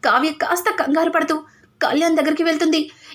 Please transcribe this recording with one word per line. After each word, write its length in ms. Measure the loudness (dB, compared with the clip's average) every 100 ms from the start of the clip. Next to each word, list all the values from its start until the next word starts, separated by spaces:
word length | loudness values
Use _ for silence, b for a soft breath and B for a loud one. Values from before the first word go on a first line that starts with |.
| 0
కావ్య 240 | 2 0
కాస్త 360 | -2 -2 -2 -2
కంగారు 400 | -2 0 0 2
పడుతూ 340 | 0 -2 -4 -6 b b -6
కళ్యాణ్ 360 | -2 0 2 2
దగ్గరికి 260 | 0 0
వెళ్తుంది. 340 | 0 0 0 0 -2 B B